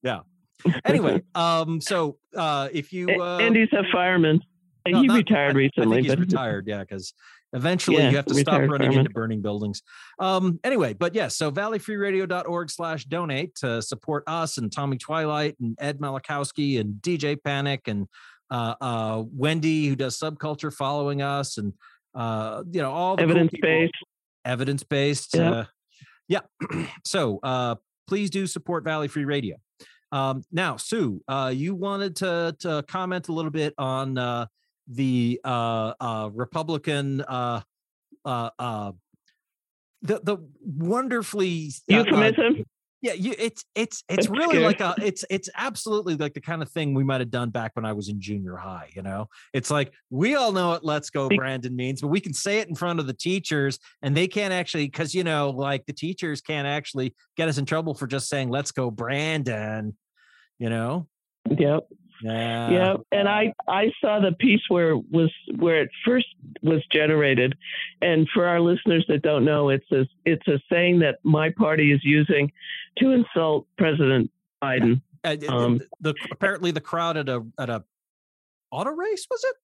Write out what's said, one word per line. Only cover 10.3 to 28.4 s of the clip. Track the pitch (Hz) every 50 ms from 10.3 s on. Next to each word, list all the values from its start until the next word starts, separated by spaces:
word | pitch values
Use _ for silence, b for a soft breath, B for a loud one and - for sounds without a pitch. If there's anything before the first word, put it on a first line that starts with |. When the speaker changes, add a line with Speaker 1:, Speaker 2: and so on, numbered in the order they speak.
| 190 185 190 185 165 165 _
Speaker 1:
anyway, | 247 277 240 170 123 107
but | 95 170 175 170
yes, | 220 190 - -
so | - 165 151
valley | 139 160 202 214 226 208
free | - - 214
radio | 208 202 202 190 190 190
dot | 180 180 180 175
org | 175 175 175 175 151
slash | - - 170 165 160 151 113
donate | 139 147 170 175 160 139 131 156 - _
to | - - 127 117 117 107
support | - - 120 _ - 156 147 -
us | - 160 170 165 151 -
and | - 120 107 -
Tommy | - 143 139 135
Twilight | 123 - - 156 160 160 151 151 147 151 147 143 _
and | 127 117 113 -
Ed | 147 143 147 139
Malachowski | 147 143 135 135 - - 151 143 143 135 - - 147 143 139 120
and | 107 104 104 104 -
D | 170 175 160
J | 139 147 147
Panic | 147 _ 147 143 139 139 143 139 131 _ -
and, | 107 101 98 - b b b b b b b _
uh, | 131 123 117 113 117 -
uh, | - 127 120 113 110 110 110 110 113
Wendy, | 117 - 135 127 147 160 165 151 160 160 156 151 143
who | 135
does | 123 139 131 120 -
Subculture, | - 156 156 143 - 156 151 143 - 151 -
following | - 143 135 143 147 143 143 143 143 139
us, | 139 139 143 139 - - -
and, | 104 101 92 b b b b b b _ _
uh, | 127 117 113 113 110 110 110 107 110 - 175
you | 170 180 147
know, | 135 135
all | 165 180 185 190
the | - 165
cool | 160 165 170 170 160
people. | - - - 160
Speaker 2:
Evidence-based. | 160 160 165 170 - - - _ _ _ _ _ _ _ _
Speaker 1:
Evidence-based, | 123 127 120 135 135 143 139 - _ 151 139 139 143 147 139 - - -
Speaker 2:
Yep. | 160 170 165 -
Speaker 1:
uh, | 113 117 - _ _ _ b b b 143 b b b b _
yeah. | 180 208 - _ _ _
<clears throat> | 151 - 156 165 165 - - - _
So, | - - 196 151 120 101 95 -
uh, | 135 127 127 123 120 120 104 _ _ _ _ _
please | - 190 202 208 190
do | 147 196